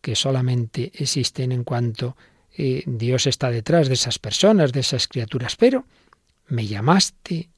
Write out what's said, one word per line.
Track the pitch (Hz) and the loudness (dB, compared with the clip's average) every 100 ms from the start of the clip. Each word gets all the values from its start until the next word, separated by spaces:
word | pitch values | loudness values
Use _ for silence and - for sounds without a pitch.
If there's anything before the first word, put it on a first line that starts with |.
que | - | -4
solamente | 107 139 131 127 123 113 - 120 | -2 0 0 0 0 -2 -6 -8
existen | - 135 - 123 - 127 | -6 -4 -2 -4 -4 -4
en | 127 | -2
cuanto, | 120 120 120 113 123 - _ _ _ - | -2 -2 -2 -4 -8 -8 _ _ _ -4
eh, | 139 131 - | -2 -2 -4
Dios | 120 117 127 - | -4 0 0 0
está | 120 131 | 0 -2
detrás | 117 110 170 139 | -2 2 2 4
de | |
esas | 127 - - | 2 -2 -4
personas, | 110 - 196 214 147 | -6 2 4 6 4
de | 127 | 2
esas | 123 131 - | -2 -2 -4
criaturas. | 127 110 131 120 - | -4 -4 -6 -6 4
"Pero | 240 262 - _ _ _ _ _ _ | 4 4 -6 _ _ _ _ _ _
me | 117 107 | -4 -4
llamaste | 101 117 190 - _ - 170 170 | -2 4 4 4 _ -6 -6 -6